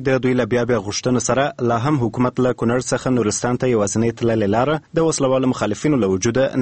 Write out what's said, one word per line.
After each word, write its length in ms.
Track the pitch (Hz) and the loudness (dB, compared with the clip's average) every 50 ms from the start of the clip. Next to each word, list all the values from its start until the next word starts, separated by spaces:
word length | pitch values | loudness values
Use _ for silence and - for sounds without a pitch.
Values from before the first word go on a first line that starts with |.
| 131 | 0
د 100 | 135 131 127 120 | 0 0 2 2
دوی 100 | 127 127 | 0 0
له 100 | 123 120 104 120 | 0 0 0 0
بیا 100 | 120 120 113 | 0 0 0
بیا 100 | 123 110 95 | 0 -2 -2
غوښتنو 360 | 101 98 - - 131 127 120 - | -4 -6 -4 -2 0 0 0 0
سره 420 | - 120 127 139 147 - - 123 117 | 0 0 0 0 -2 -2 -2 -2 0
لا 60 | 117 113 117 | 0 0 0
هم 160 | 147 156 139 120 | 0 0 0 0
حکومت 360 | 110 - 127 123 123 123 - 127 | 0 0 0 -2 0 0 0 0
له 80 | 127 120 - | 0 0 0
کونړ 200 | 123 113 120 127 120 - 135 | 0 0 0 0 -2 -2 -4
څخه 200 | 120 - 135 127 | -2 -2 0 0
نورستان 420 | 123 110 104 98 - - 123 123 123 131 | 0 0 0 0 -2 -2 -2 -2 0 0
ته 40 | 127 | 0
یوازینۍ 440 | 120 110 101 101 - 110 117 117 113 117 | 2 2 0 0 0 0 0 0 -2 -2
تللې 280 | 117 113 113 110 107 98 104 | 0 0 0 2 2 2 2
لاره 260 | 117 127 143 156 147 - _ - 165 | 2 2 0 0 -2 -4 _ -2 0
د 60 | 165 160 | 0 0
وسلوالو 420 | 143 - 139 131 131 131 131 127 | 0 0 0 0 2 2 2 0
مخالفینو 500 | 123 - 113 104 104 - - 151 151 127 104 | 0 0 -2 -4 -2 -2 0 0 2 2 2
له 40 | 98 95 | 2 0
وجوده 340 | 95 90 117 113 127 135 - - 131 | 0 0 0 0 0 0 0 0 -2